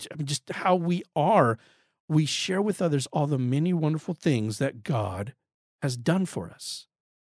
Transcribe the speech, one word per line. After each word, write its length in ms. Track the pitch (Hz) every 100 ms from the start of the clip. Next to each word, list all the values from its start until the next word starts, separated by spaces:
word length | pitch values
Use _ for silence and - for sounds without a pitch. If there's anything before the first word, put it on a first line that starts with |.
| -
I 60 | 151
mean, 120 | 139
just 220 | 143 -
how 260 | - 190 185
we 280 | 170 175 -
are. 460 | - 156 214 123 110 _ _ _ _ -
We 180 | 156 151
share 360 | - - 190
with 200 | 208 190
others 240 | 180 143 131
all 200 | 165 147
the 100 | 139
many 360 | 123 139 170
wonderful 400 | 175 151 156 -
things 460 | 160 170 127 107 107
that 260 | 139 123 -
God 480 | 131 101 90 101 - _ _ _ _
has 160 | 143 123
done 280 | 117 180 185
for 240 | - 85
us. 380 | - - - - _ _ _ _